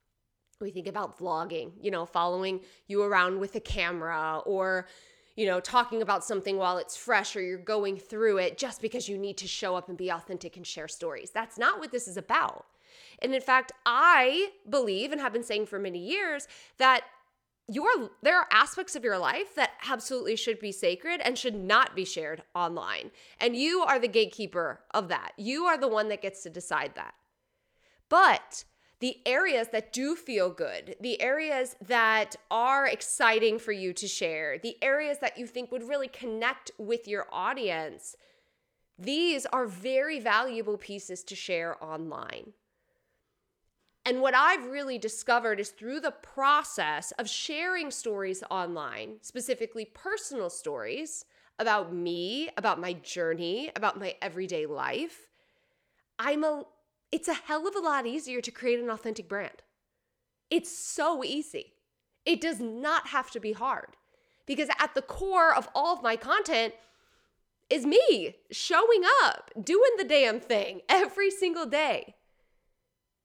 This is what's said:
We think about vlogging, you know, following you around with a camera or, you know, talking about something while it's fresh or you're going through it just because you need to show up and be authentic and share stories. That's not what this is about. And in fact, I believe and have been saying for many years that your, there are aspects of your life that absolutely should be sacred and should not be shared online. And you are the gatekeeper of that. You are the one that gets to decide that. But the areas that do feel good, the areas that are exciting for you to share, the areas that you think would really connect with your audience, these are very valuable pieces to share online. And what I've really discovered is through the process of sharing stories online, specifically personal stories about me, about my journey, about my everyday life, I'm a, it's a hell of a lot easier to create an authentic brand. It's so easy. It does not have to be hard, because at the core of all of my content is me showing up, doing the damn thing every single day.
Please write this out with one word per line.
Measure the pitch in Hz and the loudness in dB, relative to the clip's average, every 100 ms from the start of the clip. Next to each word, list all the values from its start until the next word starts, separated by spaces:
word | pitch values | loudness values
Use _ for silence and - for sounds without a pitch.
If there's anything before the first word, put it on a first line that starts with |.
| _ _ _ _ _ _ | _ _ _ _ _ _
We | 202 | -10
think | 180 175 | -8 -8
about | 208 202 - | -6 -6 -6
vlogging, | 180 160 170 160 156 185 | -2 -2 -2 -4 -8 -6
you | 202 | -4
know, | 185 170 | -4 -2
following | 175 175 180 190 190 190 - _ | 0 0 0 -2 -4 -8 -20 _
you | 196 | 0
around | 202 196 180 185 | 4 4 4 2
with | 196 226 | -4 -6
a | |
camera | - 208 175 175 165 160 156 156 - | -4 -2 0 -2 -4 -2 -2 -2 -2
or, | 196 190 185 180 - - _ _ - | 0 0 0 -4 -14 -20 _ _ -2
you | |
know, | 202 180 | 0 0
talking | 180 247 233 226 | 2 2 2 0
about | 208 196 | 0 0
something | - 202 196 196 | 0 -4 -2 0
while | 180 180 | 0 0
it's | - - | -4 -10
fresh | - 220 202 214 | 0 2 2 -4
or | |
you're | 185 185 | -6 -6
going | 180 214 202 196 | -2 -2 0 -4
through | - 214 226 190 | -8 0 2 4
it | 180 170 | 2 -2
just | 262 - | -8 -6
because | 220 247 196 | -6 -6 -6
you | 202 | -4
need | 202 - | -4 -6
to | 190 | -8
show | - 196 180 | -6 -2 -4
up | 180 | -4
and | 175 | -6
be | 185 | -4
authentic | 165 - 180 175 185 | -4 -6 -10 -10 -14
and | 170 | -12
share | - 156 | -10 -10
stories. | - 165 139 - | -8 -8 -8 -8
That's | 214 226 - | -6 -6 0
not | 247 427 | 0 0
what | 311 | -4
this | 247 214 | -8 -6
is | 180 | -10
about. | - 302 - - - _ _ - - - | 0 0 0 -4 -16 _ _ -20 -20 -6
And | 247 | -2
in | 262 | -2
fact, | 262 262 262 - | 4 4 2 -2
I | - 240 330 320 254 311 392 - - | 2 6 8 8 8 4 0 -4 -2
believe | 269 226 196 262 | 0 2 0 -2
and | 302 | -2
have | 269 | -2
been | 220 | -2
saying | 233 208 208 | -2 -4 -4
for | 202 | -4
many | 196 175 | -6 -6
years | 180 370 381 285 - - - _ | -4 -2 -2 -4 -8 -18 -20 _
that | 262 254 - - _ _ _ _ - | 6 6 2 -16 _ _ _ _ -8
your, | 226 381 453 214 - | -2 2 2 0 0
there | 277 359 | 4 4
are | - | 6
aspects | 214 285 - 370 294 | 6 4 0 -8 -4
of | |
your | 233 190 | -2 0
life | 156 254 392 - | 0 -2 -4 0
that | 262 - 254 | 0 0 -6
absolutely | 262 - 262 - 220 | -6 -4 -4 -2 -2
should | - 220 | -2 -4
be | 208 | -6
sacred | 196 180 180 320 349 | -2 -2 -2 -4 -2
and | - 254 | -2 -2
should | 262 | -4
not | 214 185 214 262 | -4 2 4 4
be | - 185 | 0 -6
shared | - 156 160 - | -4 -6 -8 -8
online. | 175 170 170 92 90 - - - - | -4 -2 -2 -4 -6 -6 -16 -20 -2
And | 240 | 0
you | 240 302 359 | 2 0 2
are | 320 262 | 4 2
the | 233 | 2
gatekeeper | 214 220 - 196 175 160 127 _ | 2 2 -2 -6 -4 -4 -6 _
of | 214 180 | -4 -2
that. | 160 87 - | -4 -6 -8
You | 208 277 | -6 0
are | 349 320 | 0 2
the | 262 | 2
one | 220 214 | 2 0
that | 208 | -2
gets | 190 196 | -6 -8
to | 175 | -14
decide | 165 - 156 139 | -14 -4 -4 -4
that. | - - - _ _ _ _ _ _ _ _ _ | -8 -14 -14 _ _ _ _ _ _ _ _ _
But | 330 370 208 - - - _ _ _ | 6 8 6 0 -16 -18 _ _ _
the | 254 - 240 | -6 -4 -2
areas | 262 370 262 226 | 2 2 2 0
that | 220 214 | -4 -4
do | 240 277 339 | -4 -4 -4
feel | - 220 180 | -4 0 0
good, | 170 151 90 - - | 0 -6 -6 -12 -10
the | 226 - | -6 -2
areas | 247 285 311 277 254 - 190 | 0 0 0 -2 -2 -6 0
that | 240 226 220 208 - _ | 4 6 4 2 -4 _
are | 220 247 277 269 | 0 4 4 2
exciting | - - - 233 220 220 220 | 0 -4 4 4 6 4 2
for | 226 | -2
you | 202 185 | -4 -4
to | 180 202 | -6 -6
share, | - 170 156 151 139 | -4 -2 -2 -4 -4
the | 226 226 | -6 -4
areas | 262 277 302 285 | 0 2 0 -2
that | 247 - | -4 -6
you | 240 | -8
think | 254 247 | -8 -6
would | 247 233 | -8 -4
really | 285 262 | -4 -4
connect | - 247 220 233 262 - - | -8 -6 -2 -2 -2 -10 -14
with | 208 233 220 | -4 -4 -2
your | 202 - | -6 -4
audience, | - 196 277 214 165 156 - - - _ _ _ _ _ _ _ _ | -4 -4 -2 -2 -2 -6 -10 -16 -20 _ _ _ _ _ _ _ _
these | 185 294 349 285 - | -4 0 2 0 -2
are | 262 240 | -2 -2
very | 180 226 262 294 302 | -4 0 0 0 -2
valuable | 226 208 262 226 214 208 | 2 2 2 -4 -4 -6
pieces | - 202 - 180 | -6 -12 -10 -14
to | - 196 | -12 -14
share | - 170 170 - | -4 -4 -2 -8
online. | 160 156 160 135 117 - - - _ _ _ _ _ _ _ _ _ _ _ _ _ _ 240 | -10 -10 -10 -10 -12 -12 -16 -20 _ _ _ _ _ _ _ _ _ _ _ _ _ _ -2
And | 254 | 2
what | 262 | 4
I've | 254 311 370 247 | 6 6 4 -2
really | 277 277 247 | -8 -6 -6
discovered | 214 - - 240 233 202 | -6 -6 0 2 2 -2
is | 208 | -6
through | - 220 285 | -10 -10 -6
the | 294 | -6
process | - - - 269 294 285 - 156 151 - - | -6 -14 -2 2 2 2 -4 -2 -2 -6 -8
of | 214 | -6
sharing | - - 302 349 359 294 | -6 -6 -4 -4 -4 -6
stories | - 233 202 190 185 - | -6 -6 -4 -4 -6 -6
online, | 190 175 170 139 110 110 214 | -6 -4 -6 -8 -8 -12 -14
specifically | - 254 247 247 226 226 | -12 -10 -4 -4 -4 -8
personal | 214 - 381 415 - 269 190 | -12 -12 -8 -8 -6 -6 -6
stories | - 156 139 107 151 311 - - _ _ - | -6 -8 -6 -6 -6 -8 -12 -14 _ _ -4
about | 226 208 170 | 0 0 0
me, | 175 175 170 180 247 320 - | -4 -4 -4 -4 -4 -6 -2
about | 208 170 | -2 0
my | 175 | -4
journey, | 175 - 180 165 165 170 208 302 - | -8 -10 -4 -2 -2 -2 -4 -4 -2
about | 208 190 | -2 -2
my | 196 - | -8 -6
everyday | 196 170 185 170 | -8 -6 -6 -4
life, | 151 143 131 131 330 - - _ _ _ _ _ _ _ _ - | -4 -4 -4 -4 -6 -10 -20 _ _ _ _ _ _ _ _ -6
I'm | 233 302 | -2 0
a, | 311 294 - _ _ _ _ | 0 -2 -6 _ _ _ _
it's | - - | -4 -2
a | |
hell | 311 - 302 349 | -4 -2 -2 -2
of | |
a | 403 | -2
lot | 339 285 240 | 0 0 -2
easier | 285 294 247 | -6 -6 -6
to | 240 | -6
create | - 247 240 | -4 0 0
an | 240 | 0
authentic | 220 226 214 170 | -4 -6 -8 -8
brand. | 202 185 - _ _ _ _ _ _ _ _ _ | -8 -8 -12 _ _ _ _ _ _ _ _ _
It's | 330 330 | -2 -2
so | - - - 302 320 | -10 -10 -2 0 0
easy. | 254 285 302 139 - _ _ _ _ _ | -2 -6 -6 -10 -12 _ _ _ _ _
It | - 320 | 0 0
does | 320 233 | 0 -4
not | 233 226 294 320 - | -6 -4 0 0 0
have | 285 254 | -4 -4
to | 233 | -6
be | 208 | -6
hard, | 214 247 226 - - _ _ _ _ - | -2 -2 -4 -6 -18 _ _ _ _ -6
because | 277 294 - | -2 0 2
at | 302 | 2
the | 269 | 0
core | 269 - 381 370 330 | -4 -6 0 6 8
of | - - | 6 2
all | - 311 359 | 0 2 2
of | |
my | 240 | 0
content | 226 226 381 403 254 226 226 _ _ _ _ _ _ _ _ _ | -2 2 0 2 2 0 -4 _ _ _ _ _ _ _ _ _
is | 311 | 2
me | 254 392 622 262 165 - _ | 6 8 8 6 2 -8 _
showing | - - 339 453 453 359 554 | -8 2 4 8 6 8 8
up, | 339 - - - | 6 4 -6 -10
doing | 196 370 508 440 | 2 6 6 6
the | |
damn | 254 294 247 220 | 4 6 6 2
thing | - 220 196 190 - | 0 0 0 -6 4
every | 370 381 381 392 | 6 6 2 0
single | 381 370 339 294 | 2 0 0 -2
day. | 285 302 180 - - _ _ _ _ _ _ _ _ _ _ | 0 2 0 -4 -18 _ _ _ _ _ _ _ _ _ _